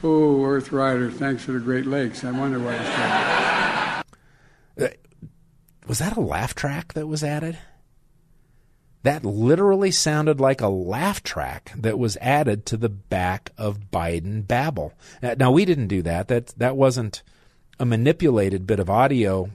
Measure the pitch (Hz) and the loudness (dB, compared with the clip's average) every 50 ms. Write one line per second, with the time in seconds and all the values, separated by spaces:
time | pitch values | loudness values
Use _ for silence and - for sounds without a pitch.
0 | - 165 156 156 156 151 143 135 135 135 139 139 127 - - 139 135 135 131 123 | 2 4 4 6 6 6 4 4 4 2 2 0 -2 -2 -2 0 2 2 2 2
1 | 123 120 - - 143 139 135 117 - - 131 127 117 123 131 127 131 135 135 143 | 0 -2 -2 -4 -4 -2 -2 -4 -4 -4 -4 -4 -2 0 -2 0 0 0 -2 0
2 | 135 117 - - - 127 123 131 135 139 131 127 120 120 117 117 113 - - - | -2 -2 -4 -6 -8 -6 -4 -2 -2 -2 -2 -2 -2 -4 -4 -4 -4 -4 -4 -2
3 | - 120 - - - - - - - - - - - - - - - - - - | -2 0 0 0 0 0 0 0 0 0 0 0 0 0 -2 -2 -4 -4 -6 -8
4 | - _ - _ _ _ _ _ _ _ _ _ _ _ _ - - - - _ | -10 _ -18 _ _ _ _ _ _ _ _ _ _ _ _ -4 -4 -4 -4 _
5 | _ - _ _ - 107 _ _ _ _ _ _ _ _ _ _ _ - 117 107 | _ -20 _ _ -20 -20 _ _ _ _ _ _ _ _ _ _ _ -6 -4 -2
6 | 147 190 226 - - 92 73 85 110 127 - - - 143 139 165 165 - - 156 | -2 -2 -2 -2 -2 -2 -2 -2 -4 -4 -6 -4 -6 -4 -4 -6 -8 -8 -8 -8
7 | 156 151 156 151 151 147 147 151 160 165 170 160 - - - _ _ _ _ _ | -6 -4 -4 -4 -2 -2 -4 -4 -4 -6 -8 -10 -16 -20 -20 _ _ _ _ _
8 | _ _ _ _ _ _ _ _ _ _ _ _ _ _ _ _ _ _ _ _ | _ _ _ _ _ _ _ _ _ _ _ _ _ _ _ _ _ _ _ _
9 | - 127 143 151 - 101 101 104 113 123 156 170 196 202 196 190 202 190 170 - | -2 -2 -2 0 -2 -4 -2 0 4 4 4 6 6 4 4 4 2 2 2 2
10 | - 160 151 151 151 156 151 135 135 135 135 - 117 101 98 95 90 87 101 120 | 0 2 2 2 2 2 2 4 4 2 2 2 0 0 0 0 -2 -4 -4 -2
11 | 160 196 202 - - - - 82 71 64 67 - _ - - 120 113 113 107 - | -2 -2 -2 -4 -8 -8 -6 -6 -6 -6 -8 -10 _ -14 -12 -4 -2 -2 0 0
12 | 123 113 98 - - 123 139 147 151 131 104 107 - - - 107 117 113 101 98 | 0 -2 -2 -2 0 0 2 2 2 2 0 -2 -2 -6 -4 -2 -2 -2 -4 -4
13 | - - - 95 90 90 92 95 _ - _ - 110 107 101 104 101 95 - 90 | -8 -4 -2 -2 0 0 -2 -4 _ -14 _ -6 -6 -6 -6 -6 -10 -6 -4 -2
14 | 85 85 85 85 82 98 107 107 104 98 127 120 139 160 147 95 73 73 - _ | -2 -2 -2 -4 -4 -4 -6 -6 -2 0 0 0 0 0 -2 -4 -6 -8 -10 _
15 | - - - - - 123 117 123 131 127 127 160 208 185 175 143 117 95 101 95 | -20 -20 -16 -8 -6 -6 0 2 4 6 6 6 6 4 2 0 0 0 0 0
16 | 85 85 85 85 101 - 127 120 117 - - - 113 127 135 135 135 131 123 123 | 0 0 -2 -2 0 0 0 -2 -2 -4 -6 -2 -2 0 2 4 4 4 4 2
17 | 113 104 - - - _ _ _ _ _ _ _ _ _ - - 127 120 117 110 | -4 -6 -6 -10 -16 _ _ _ _ _ _ _ _ _ -8 -4 0 0 2 2
18 | 117 143 170 170 185 156 123 107 101 98 95 95 92 95 110 98 95 85 98 110 | 4 2 2 4 2 2 4 4 2 2 0 -2 -2 0 0 0 2 2 4 4
19 | 127 143 143 127 110 98 95 95 92 98 | 4 4 4 2 2 2 2 0 -2 -4